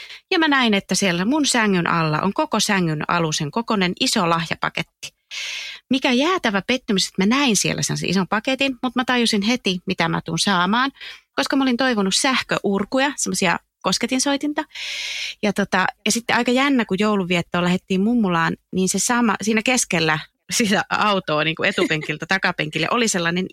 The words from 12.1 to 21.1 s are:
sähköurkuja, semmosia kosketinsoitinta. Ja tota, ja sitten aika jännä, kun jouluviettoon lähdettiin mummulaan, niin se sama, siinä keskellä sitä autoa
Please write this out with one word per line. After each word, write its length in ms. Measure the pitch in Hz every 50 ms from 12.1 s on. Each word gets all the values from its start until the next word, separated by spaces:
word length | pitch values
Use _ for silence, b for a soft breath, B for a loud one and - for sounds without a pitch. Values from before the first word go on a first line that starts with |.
| 185
sähköurkuja, 960 | - - 269 247 - - - 165 - - 208 196 196 202 - - 262 269 294 277
semmosia 440 | - - 196 185 - 185 170 - - _ _ _ _
kosketinsoitinta. 840 | - 185 190 - 240 233 262 262 - 285 277 277 - 294 294 311 302 - B B B B B B B B B B B B B B -
Ja 100 | 208 190
tota, 320 | - 196 - - 185 185 - - _ -
ja 60 | 214
sitten 240 | 202 233 - - -
aika 160 | 226 240 247
jännä, 340 | 247 262 269 285 277 240 214
kun 140 | - 190 180
jouluviettoon 640 | 214 214 208 196 185 175 180 175 - _ - 175 175
lähdettiin 380 | 175 180 185 _ - 190 185
mummulaan, 560 | 196 226 247 240 208 180 175 165 165 165 180 - _ -
niin 180 | - 180 190 180
se 100 | - 190
sama, 360 | - - 240 240 240 214 185 -
siinä 200 | 196 214 226 220 214
keskellä 540 | 254 254 233 - - 190 165 160 156 156 156 - - _ _ _ -
sitä 340 | - - 240 190 208 175 - -
autoa 540 | 180 - 202 214